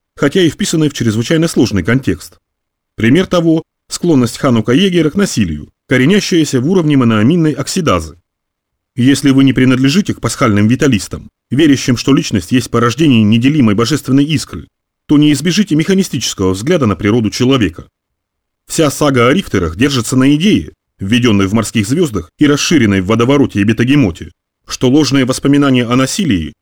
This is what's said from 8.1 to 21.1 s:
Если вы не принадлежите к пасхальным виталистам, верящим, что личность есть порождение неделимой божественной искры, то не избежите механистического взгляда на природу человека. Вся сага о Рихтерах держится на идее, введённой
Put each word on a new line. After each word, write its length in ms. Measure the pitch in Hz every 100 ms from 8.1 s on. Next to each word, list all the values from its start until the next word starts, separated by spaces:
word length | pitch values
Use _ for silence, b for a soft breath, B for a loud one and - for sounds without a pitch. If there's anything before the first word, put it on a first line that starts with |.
| - _ _ _ _ _ _ _
Если 360 | 117 127 135 139
вы 140 | 135
не 80 | 135
принадлежите 600 | 131 127 127 135 180 151
к 80 | -
пасхальным 480 | 117 - 120 101 107
виталистам, 600 | 123 147 107 - 90 - _ -
верящим, 460 | 127 160 131 - 117
что 160 | -
личность 400 | 147 151 104 -
есть 180 | 123 -
порождение 520 | 117 117 120 160 117
неделимой 520 | 104 117 135 156 113
божественной 500 | 101 117 147 - 135
искры, 440 | 147 143 - - - _ _ _ -
то 100 | 147
не 160 | 151
избежите 420 | 135 170 165 202
механистического 760 | 156 160 190 185 135 - - 95
взгляда 340 | 95 135 180 113
на 100 | 90
природу 340 | 104 120 104
человека. 580 | - 127 135 90 - - _ _ _ _ _ _ _ _
Вся 240 | - 151
сага 380 | - 147 123 120
о 40 |
Рихтерах 440 | 185 - 98 82 85
держится 400 | 143 135 - 127
на 180 | 135
идее, 380 | 147 202 151 71 _ _ _
введённой 480 | 95